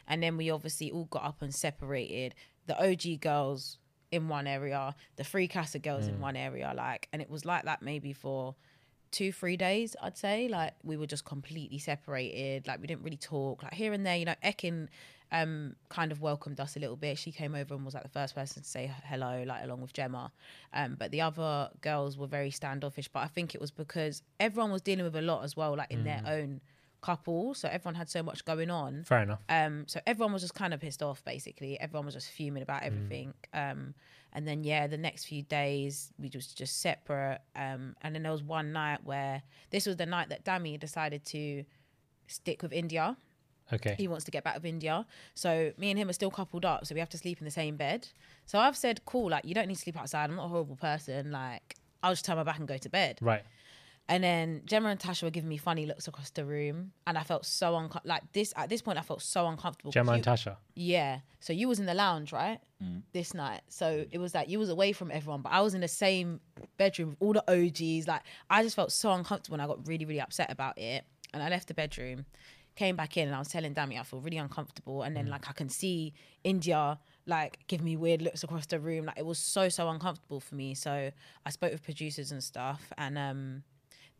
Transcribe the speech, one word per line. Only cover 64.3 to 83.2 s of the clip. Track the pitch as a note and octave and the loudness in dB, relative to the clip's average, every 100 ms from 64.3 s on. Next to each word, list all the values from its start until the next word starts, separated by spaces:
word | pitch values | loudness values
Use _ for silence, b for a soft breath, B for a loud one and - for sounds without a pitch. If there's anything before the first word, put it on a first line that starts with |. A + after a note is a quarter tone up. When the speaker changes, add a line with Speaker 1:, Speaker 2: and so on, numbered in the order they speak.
Speaker 1:
like | E3+ D3 | 0 0
you | G3+ | 2
was | G#3+ | 2
away | E3 G3 | 6 6
from | G3+ F3 | 4 -2
everyone, | D3 D3+ C#3+ | -4 -2 -4
but | C3 | 4
I | F#3 | 6
was | G#3+ | 6
in | F#3+ | 4
the | F3 | 0
same | - G3 F#3+ F3 E3 - - - - | 4 4 6 2 -2 -8 -16 -4 4
bedroom | G3 - D#3+ | 4 4 -2
with | D3 | 2
all | G3+ | 6
the | G#3+ - | 6 8
O | F3+ F3 | 8 8
Gs. | D3+ E3 D#3+ D#3+ | 4 2 2 2
Like, | D#3+ B B - | 0 B B 6
I | G3+ | 6
just | A3+ G#3 | 8 4
felt | F3 | 2
so | - A3 | 4 4
uncomfortable, | F#3 E3+ - - D#3 | 4 2 -2 -2 -2
and | |
I | D3 | -2
got | - D3 | -2 -2
really, | D#3+ | -2
really | D#3 D3+ | 0 -2
upset | C3 - E3 | -2 0 -2
about | C3 C3+ - | 0 -4 -4
it. | A2+ C3 - _ - | -4 -4 -6 _ -10
And | D3 | -4
I | D3 | 0
left | F3+ - | 0 -2
the | |
bedroom, | D#3+ D3+ - B2+ B2+ C#3 B B B B - | -4 -4 -4 -6 -8 -10 B B B B 0
came | G3 | 2
back | F3+ D#3 - | 2 0 2
in, | D3 | 2
and | |
I | C3+ | 0
was | C#3+ | -2
telling | E3+ D#3 | -2 -2
Dami | C#3+ C#3 B2 | -2 -2 -4
I | |
feel | A#2+ C3 | -8 -8
really | D3+ D#3+ | -6 -4
uncomfortable. | C#3+ - C#3+ - - C3+ | -4 -6 -8 -10 -6 -4
And | C3+ D3+ | -2 -2
then, | C#3+ | -2
Speaker 2:
Mm. | |
Speaker 1:
like, | C#3 - | -2 -6
I | |
can | C3+ C#3 | -6 -4
see | - F#3+ F3 D#3 B B B | -2 0 0 -2 B B B
India, | F#3 F#3+ D#3+ D#3 D3 D3 b b | 2 4 4 4 4 0 b b
like, | - E3 D3+ - - | 0 0 0 -4 -4
give | F3 | 0
me | E3 D#3+ | 2 4
weird | E3 E3 | 4 4
looks | D#3+ - | 4 -2
across | D3+ E3 D3 | -4 -6 -2
the | E3 | -2
room. | D#3 D#3+ D#3 | 0 -2 -2
Like, | - | -4
it | D#3+ | -2
was | E3+ | -2
so, | - G3 F#3 | 0 4 4
so | F3 E3+ | 4 0
uncomfortable | D#3+ F3+ E3 - C#3+ | 0 -2 -4 -6 -10
for | - | -8
me. | C#3 C3+ | -6 -6
So | C3+ D3+ C#3+ C#3 C#3+ B B | -4 -2 -2 -2 -6 B B
I | C#3+ | -10
spoke | C#3+ F3 | -2 0
with | D3+ | 0
producers | - D3 D#3 D3 C#3 | -6 -6 -6 -6 -6
and | C#3 | -6
stuff, | C3 - B2+ C#3+ - - | -6 -4 -4 -4 -8 -6
and, | C#3+ | -4
um, | C#3+ | -2